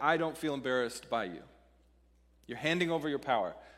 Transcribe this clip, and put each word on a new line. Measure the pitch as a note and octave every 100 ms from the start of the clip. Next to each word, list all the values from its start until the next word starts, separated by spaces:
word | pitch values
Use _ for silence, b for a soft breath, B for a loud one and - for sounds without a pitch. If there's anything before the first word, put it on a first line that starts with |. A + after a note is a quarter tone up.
I | C#3+ E3
don't | D#3+ D3
feel | D#3 C#3+
embarrassed | C3 B2+ A#2+ - -
by | A#2 G2
you." | E2 - - _ _ _ _ _ _ _ _ -
You're | A#2
handing | D3+ E3+ F3
over | E3 D3+
your | C#3
power. | C3+ A#2+ F#2 - B